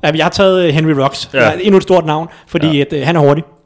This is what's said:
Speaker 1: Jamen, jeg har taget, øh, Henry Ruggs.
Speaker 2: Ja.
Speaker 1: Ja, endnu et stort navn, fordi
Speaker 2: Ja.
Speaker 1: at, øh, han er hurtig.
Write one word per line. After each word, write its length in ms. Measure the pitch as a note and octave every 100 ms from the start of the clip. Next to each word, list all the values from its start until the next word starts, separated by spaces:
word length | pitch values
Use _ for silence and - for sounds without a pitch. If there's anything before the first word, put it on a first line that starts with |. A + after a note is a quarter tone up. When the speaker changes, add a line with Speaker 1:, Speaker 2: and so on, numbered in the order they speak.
Speaker 1:
Jamen, 120 | D3+ D#3
jeg 80 |
har 60 | D#3+
taget, 340 | - G3 F#3 F3
øh, 60 |
Henry 160 | D3 D#3
Ruggs. 400 | D3 C3+ - -
Speaker 2:
Ja. 100 | C3+
Speaker 1:
Ja, 80 | A2+ E3+
endnu 160 | G3 F#3+
et 60 |
stort 240 | F#3 F#3 D#3+
navn, 220 | D#3 E3 - _
fordi 300 | E3+ D3+ D3
Speaker 2:
Ja. 20 |
Speaker 1:
at, 80 | C#3
øh, 140 | D3+ C3+
han 100 | E3+
er 40 |
hurtig. 240 | C#3+ C#3+ D#3+ _